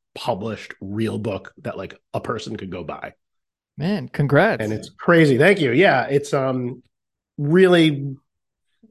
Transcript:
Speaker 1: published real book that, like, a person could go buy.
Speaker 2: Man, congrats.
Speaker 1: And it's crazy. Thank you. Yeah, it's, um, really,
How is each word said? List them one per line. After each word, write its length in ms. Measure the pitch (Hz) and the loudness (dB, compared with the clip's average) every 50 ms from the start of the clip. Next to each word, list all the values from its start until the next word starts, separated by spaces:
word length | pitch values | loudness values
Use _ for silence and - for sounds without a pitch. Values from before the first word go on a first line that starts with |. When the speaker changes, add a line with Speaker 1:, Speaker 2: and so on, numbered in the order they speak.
| _ _ - | _ _ -18
Speaker 1:
published 580 | - - 131 113 92 107 113 104 - - - - - | -10 -6 -6 -6 -4 -6 -8 -10 -10 -12 -16 -16 -14
real 380 | 101 98 101 110 113 107 104 107 | -12 -8 -6 -4 -4 -4 -4 -4
book 360 | 104 117 95 92 - - - - | -6 -6 -6 -8 -10 -14 -20 -14
that, 180 | - 117 - - | -12 -12 -10 -10
like, 180 | 95 - - - _ _ - | -12 -14 -14 -20 _ _ -10
a 80 | 117 | -8
person 340 | - - 120 107 - - 110 | -6 -6 -8 -8 -8 -10 -12
could 140 | 98 104 92 | -12 -12 -10
go 120 | 92 90 82 | -12 -10 -10
buy. 300 | 73 - - - - - _ _ _ _ _ _ _ _ _ _ _ _ - | -10 -12 -12 -14 -16 -18 _ _ _ _ _ _ _ _ _ _ _ _ -6
Speaker 2:
Man, 300 | 143 185 208 175 123 - | -4 -4 -4 -4 -6 -6
congrats. 560 | - - 147 131 143 147 190 226 170 110 110 | -4 -2 0 2 4 4 4 4 2 -2 -2
Speaker 1:
And 100 | 107 110 | -4 -4
it's 160 | 104 - - | -6 -8 -12
crazy. 480 | - - - - 175 165 160 143 131 117 | -18 -8 -2 2 4 6 6 6 6 6
Thank 220 | 151 190 196 151 | 6 6 4 4
you. 120 | 151 123 | 2 0
Yeah, 340 | 117 147 190 185 139 127 117 | 2 4 4 4 4 2 0
it's, 280 | 110 139 143 143 - - | 0 -2 -2 -2 -2 -2
um, 500 | 139 131 135 127 127 123 123 127 - - _ _ _ _ _ _ _ _ _ _ - | -2 -2 -2 -2 -4 -4 -8 -10 -12 -18 _ _ _ _ _ _ _ _ _ _ -6
really, 800 | 147 143 160 185 190 185 180 170 160 156 143 139 139 139 135 - _ _ _ _ _ _ _ _ _ _ _ _ _ _ | -2 2 4 6 6 6 6 6 4 4 0 -2 -6 -8 -10 -12 _ _ _ _ _ _ _ _ _ _ _ _ _ _